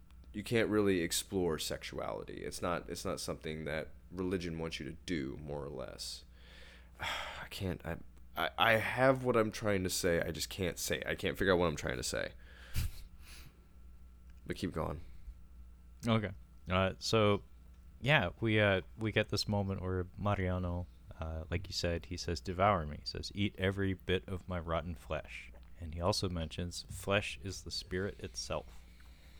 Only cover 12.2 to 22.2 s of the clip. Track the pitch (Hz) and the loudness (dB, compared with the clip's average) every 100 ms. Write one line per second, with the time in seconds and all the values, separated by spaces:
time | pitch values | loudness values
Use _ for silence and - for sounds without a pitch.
12.2 | 50 - - - - - - - - - | -2 -6 -14 -16 -2 0 0 -2 -10 -14
13.2 | - - - - - - - - - - | -16 -16 -18 -20 -20 -20 -18 -18 -20 -20
14.2 | - - - - 92 80 78 80 - - | -20 -14 -8 -4 -4 -2 -4 -4 -8 -12
15.2 | - - - - - - - - 117 113 | -14 -14 -16 -18 -18 -18 -20 -6 2 4
16.2 | 101 98 - - - 92 95 - - 110 | 2 -4 -14 -14 0 4 4 2 2 6
17.2 | 104 101 - - - - - - 120 147 | 8 6 0 -16 -20 -20 -20 -4 4 4
18.2 | 90 - 113 107 104 95 - - 110 110 | 4 0 2 6 6 6 2 -4 0 2
19.2 | 107 101 - 104 98 95 92 92 90 95 | 2 0 2 0 0 -2 0 0 -2 -2
20.2 | 98 101 92 90 90 87 87 - - - | 0 2 2 0 0 -2 -4 -10 -16 -8
21.2 | 80 80 82 87 90 - 87 85 - 87 | -6 -4 -2 -2 -2 -2 0 0 -2 -6